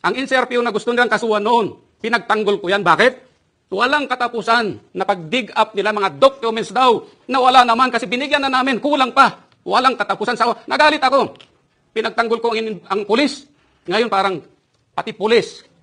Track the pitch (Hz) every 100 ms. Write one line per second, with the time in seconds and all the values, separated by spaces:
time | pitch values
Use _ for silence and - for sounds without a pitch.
0 | 175 247 262 262 247 240 240 208 - 240
1 | 247 214 226 214 208 233 190 - _ _
2 | 220 233 - 208 208 202 180 202 175 160
3 | 240 254 _ _ _ _ _ 190 247 294
4 | 269 247 240 240 196 233 214 110 _ 180
5 | 190 190 160 247 208 - 214 196 202 208
6 | 196 143 269 - 226 226 202 196 262 220
7 | - _ - 254 254 254 240 233 254 240
8 | 214 247 277 294 269 262 262 233 294 294
9 | 254 247 240 - _ _ - 208 254 240
10 | 202 196 214 240 240 214 - - 302 294
11 | 262 269 220 - - _ _ _ _ 220
12 | 226 220 233 226 233 220 220 190 - 202
13 | 202 226 285 - - _ _ _ - 202
14 | 233 196 196 170 - _ _ _ _ -
15 | - 214 202 233 - - _ _